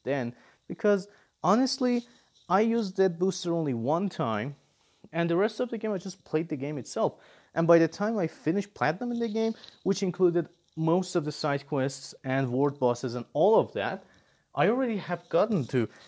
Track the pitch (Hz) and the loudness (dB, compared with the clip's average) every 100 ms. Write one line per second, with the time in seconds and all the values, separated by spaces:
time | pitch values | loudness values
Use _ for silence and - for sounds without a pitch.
0 | - 139 120 - _ _ - - 208 202 | -4 -4 -4 -8 _ _ -14 -2 0 0
1 | 190 _ _ _ 160 220 254 - 247 240 | -2 _ _ _ 2 2 2 0 0 -2
2 | - _ _ _ - 185 226 233 202 185 | -4 _ _ _ 0 2 2 0 -2 0
3 | 190 165 190 185 175 170 151 120 117 165 | 0 2 -2 -2 -2 -2 0 -2 0 0
4 | 202 - 127 104 131 139 _ _ _ _ | -2 -2 -2 -2 -4 -8 _ _ _ _
5 | - 165 170 170 214 226 247 226 220 196 | -8 -4 0 2 0 -2 -6 -4 -6 -6
6 | 190 - - 156 165 143 143 151 - 220 | -8 -14 -4 -4 -2 -6 -6 -6 -6 -2
7 | 196 - - - _ - 165 170 160 - | -2 -4 -20 -20 _ 0 6 6 6 0
8 | 208 226 160 - 156 190 196 - 127 175 | -4 -2 -4 -4 -2 -2 -4 -2 -2 -2
9 | 247 240 233 214 220 226 - - 185 190 | -4 -4 -4 -2 -2 -4 -14 -6 -4 -2
10 | 185 180 180 170 156 _ _ - 160 175 | -2 2 2 2 -2 _ _ -2 2 2
11 | 180 175 151 - 151 143 - 143 135 - | 2 -2 -2 -4 -2 -2 -2 -2 -2 -4
12 | - - 131 135 131 127 143 143 123 120 | -16 -10 -2 0 0 2 0 2 2 2
13 | 127 120 117 143 185 220 135 104 104 196 | -4 -6 -4 2 4 4 2 -2 -4 -4
14 | - _ _ _ _ - 170 254 254 208 | -10 _ _ _ _ 0 0 0 -2 -4
15 | 147 175 - 165 220 202 117 127 110 - | -4 -8 -2 0 2 0 0 -2 -2 -6